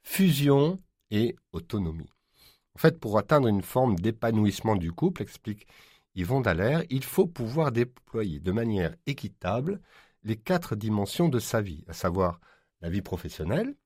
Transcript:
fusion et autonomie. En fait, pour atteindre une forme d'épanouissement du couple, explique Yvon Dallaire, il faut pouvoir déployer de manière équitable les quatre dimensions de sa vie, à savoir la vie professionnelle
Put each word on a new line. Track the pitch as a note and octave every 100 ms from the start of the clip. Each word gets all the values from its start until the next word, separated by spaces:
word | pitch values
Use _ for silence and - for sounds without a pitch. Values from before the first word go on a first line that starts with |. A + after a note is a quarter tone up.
fusion | - - F#3+ C#3 C#3+ C#3 D3+ F#3+ _ _ _
et | G#2+ A#2 - _
autonomie. | E2 E2+ G#2+ F2 D#2+ C#2+ _ _ _ _ _ _ -
En |
fait, | E3 E3+
pour | - G#3
atteindre | G#3 D3+ B2
une | G2+
forme | - B2+ B2+ F2+
d'épanouissement | G#2+ A2 A#2 A2 G#2 - A2+ G#2
du | E2
couple, | E2+ F3+ F3
explique | G2+ - - G#2 - - - _ _ F#2+
Yvon | F2 C3+
Dallaire, | A2 E2 G#2+ D#3+ -
il | C3
faut | - - -
pouvoir | - A2+ D3 D3
déployer | A#2 B2 - _ A2+ G#2 D2
de | E2+
manière | G#2 A#2 G2+ D#2+ - -
équitable | C#3 G2+ - F2+ A2 D3+ G3+ _ - _ _
les | G#2+ A2
quatre | - F3+ - G#2+
dimensions | A2 G#2 G2+ - E3+
de | B2
sa | - A#2
vie, | G2+ D#2+ -
à |
savoir | E2 F#2 F2+ F2+ E2+ _ _ _ _
la | E2+
vie | F#2+
professionnelle | F#2 F2+ - - D#2+ C#3 B3+ C#4+